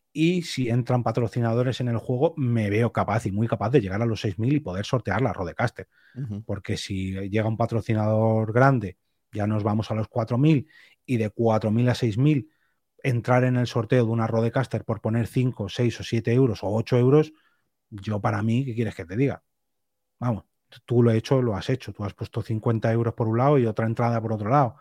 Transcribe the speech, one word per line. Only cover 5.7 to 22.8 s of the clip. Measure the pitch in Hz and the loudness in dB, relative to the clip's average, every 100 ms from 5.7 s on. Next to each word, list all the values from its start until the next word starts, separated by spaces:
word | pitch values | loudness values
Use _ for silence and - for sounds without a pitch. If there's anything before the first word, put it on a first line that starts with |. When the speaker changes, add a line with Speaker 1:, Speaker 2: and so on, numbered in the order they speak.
| - - _ _ 123 | -4 -18 _ _ -12
Speaker 2:
Ujú. | 131 101 | -10 -10
Speaker 1:
Porque | 110 98 - 95 | -8 -10 -6 -8
si | - 98 95 95 98 | -6 -6 -6 -8 -4
llega | 107 110 | -2 -2
un | 110 | 0
patrocinador | 117 113 - 110 107 110 113 110 110 | -2 -2 -2 0 2 2 2 2 2
grande, | 113 135 127 98 - _ _ _ | 4 4 4 -2 -10 _ _ _
ya | 104 104 | -4 -2
nos | 107 | 0
vamos | 104 107 - | 0 0 -2
a | 110 | -4
los | 107 | -4
cuatro | 120 113 120 | -4 -2 2
mil, | 151 143 - - - _ - | 4 4 0 -16 -20 _ -4
y | 120 | -2
de | 107 | -2
cuatro | - 113 110 107 | 0 2 2 2
mil | 113 123 | 2 2
a | 117 | 2
seis | 120 104 | 0 2
mil, | 147 147 - _ _ _ _ _ | 2 2 -2 _ _ _ _ _
entrar | 139 120 107 127 | -2 -2 2 4
en | 127 123 | 4 2
el | 120 | 0
sorteo | 120 110 127 113 | -2 2 2 2
de | |
una | 117 113 | 0 0
Rodecaster | 113 113 131 123 110 - | 0 0 0 -2 -4 -6
por | 107 | -4
poner | 110 117 110 | -2 -2 -2
cinco, | 127 127 - 98 | -2 -2 -2 -8
seis | - 120 - | -2 -2 -2
o | |
siete | - 117 113 | -4 -2 0
euros | 120 131 98 | 2 2 0
o | 98 | -2
ocho | 107 - 123 | -2 2 2
euros, | 123 151 156 - _ _ _ _ - | 6 4 2 -6 _ _ _ _ -18
yo | 104 98 104 | -12 -6 -2
para | 110 110 | -2 0
mí, | 110 117 | 0 0
¿qué | 135 | -2
quieres | 113 107 - | -4 -4 -6
que | |
te | 82 104 | -8 -2
diga? | 139 87 _ _ _ _ _ _ _ - | -2 -2 _ _ _ _ _ _ _ -6
Vamos, | 123 104 - _ _ - - | -4 -4 -8 _ _ -18 0
tú | 120 | 4
lo | 117 | 6
has | 113 | 4
hecho, | - 135 | 2 0
lo | 123 98 | 2 -2
has | - | -2
hecho. | 131 - | -4 -4
Tú | 101 101 | -8 -8
has | |
puesto | - 117 113 | -8 -8 -8
cincuenta | - 110 120 113 | -4 -2 0 0